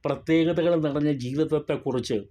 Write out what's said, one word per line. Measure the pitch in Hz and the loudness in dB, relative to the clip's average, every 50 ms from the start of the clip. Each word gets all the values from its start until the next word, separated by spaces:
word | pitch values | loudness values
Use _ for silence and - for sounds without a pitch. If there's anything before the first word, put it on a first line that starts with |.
| - | -2
പ്രത്യേകതകൾ | 139 139 135 - - 160 165 160 165 160 165 160 175 175 165 156 | -4 -4 -4 0 2 2 4 4 2 2 2 2 2 2 2 0
നിറഞ്ഞ | 147 139 147 147 151 147 131 120 | 0 0 0 0 0 0 -2 -4
ജീവിതത്തെക്കുറിച്ച് | 123 135 147 156 156 156 147 151 - 147 127 - 135 127 127 120 - 120 104 98 - | -4 -2 -2 0 0 0 -2 -2 -2 -6 -4 -2 -2 -2 -2 -2 -2 -4 -4 -4 -8